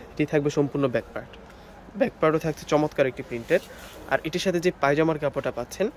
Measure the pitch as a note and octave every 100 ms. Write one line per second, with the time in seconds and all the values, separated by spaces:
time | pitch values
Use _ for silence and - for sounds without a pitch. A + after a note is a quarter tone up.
0 | - - D3+ D#3 C#3+ D3 C#3+ C#3+ C3+ A#2
1 | - - - - - - - - - G3+
2 | A3+ - D#3+ D#3 D#3+ D3 - D3+ D3+ -
3 | C3 B2 C3 A#2+ A#2 F3 - - - -
4 | - C3+ D#3+ F3 G3 F3 F3+ - C#3 D3
5 | D#3+ D#3 D3 C#3 C3 C#3+ D3+ - G3+